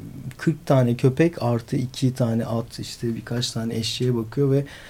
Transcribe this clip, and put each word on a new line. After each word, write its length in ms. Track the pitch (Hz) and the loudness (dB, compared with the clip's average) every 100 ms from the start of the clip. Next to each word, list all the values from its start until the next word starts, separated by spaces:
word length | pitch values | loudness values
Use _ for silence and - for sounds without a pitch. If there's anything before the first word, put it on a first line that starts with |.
| - - - - | -10 -12 -12 -4
kırk 280 | - 143 - | 0 0 4
tane 300 | 139 123 120 | 4 6 4
köpek 460 | 135 135 170 - | 4 4 2 2
artı 320 | 120 117 - 139 | 0 0 0 -4
iki 380 | 127 - 131 | -4 0 0
tane 320 | 127 120 113 117 | 2 0 0 0
at, 340 | 117 117 - | -4 -4 -8
işte 360 | - - 120 113 | -10 -6 -4 -4
birkaç 360 | - 120 120 | -4 -4 -4
tane 240 | 117 117 117 | -4 -4 -2
eşeğe 400 | 107 - 127 120 | -4 -2 0 0
bakıyor 360 | 113 139 143 | -2 0 4
ve 140 | 135 139 - | 2 0 -8